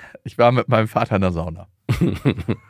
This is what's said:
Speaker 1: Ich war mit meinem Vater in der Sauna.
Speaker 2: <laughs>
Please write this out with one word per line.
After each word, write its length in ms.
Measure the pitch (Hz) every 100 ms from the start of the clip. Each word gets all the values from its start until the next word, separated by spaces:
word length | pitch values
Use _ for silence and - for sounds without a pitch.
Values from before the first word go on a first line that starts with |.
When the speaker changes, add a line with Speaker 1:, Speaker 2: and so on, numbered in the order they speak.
| - -
Speaker 1:
Ich 160 | - -
war 140 | 120
mit 160 | 123 117
meinem 180 | 113 110
Vater 300 | 107 117 101
in 60 |
der 100 | 95
Sauna. 340 | 82 85 82 - _ -
Speaker 2:
<laughs> 160 | - 170 98 139 - - 104 _